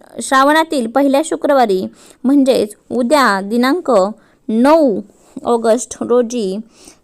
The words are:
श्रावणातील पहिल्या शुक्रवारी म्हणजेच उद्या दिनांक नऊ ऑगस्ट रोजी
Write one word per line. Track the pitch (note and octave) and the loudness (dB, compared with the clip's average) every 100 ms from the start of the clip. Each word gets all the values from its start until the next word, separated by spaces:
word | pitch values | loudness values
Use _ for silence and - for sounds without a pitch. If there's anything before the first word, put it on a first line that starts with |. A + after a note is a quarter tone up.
| - - | -20 -12
श्रावणातील | - C4+ C#4 D#4 D#4+ D4 A3+ | -2 2 4 2 0 -4 -2
पहिल्या | C4+ C#4 C4+ D#4 | 0 2 0 -2
शुक्रवारी | D#4+ D4 C#4 A3+ F#3 G#3+ - - _ | -2 0 2 2 0 -4 -12 -20 _
म्हणजेच | B3 C#4+ C4 A3+ G#3+ - - | 0 2 2 0 -2 -8 -8
उद्या | A#3 A#3+ D4 A#3+ G3 | -4 0 2 2 0
दिनांक | G3 A#3+ C4 F4 C#4+ G#3 G3 A3 _ _ - | -2 -2 0 0 0 0 0 -4 _ _ -4
नऊ | A3+ C4+ E4 C#4 G3 - _ _ - | 0 4 4 2 -2 -8 _ _ -10
ऑगस्ट | - A#3 A3+ B3 - - | -4 -2 0 -2 -4 -8
रोजी | A3+ B3 A#3 B3 F#3+ G3+ - _ - - | -2 0 0 -4 -6 -6 -12 _ -20 -16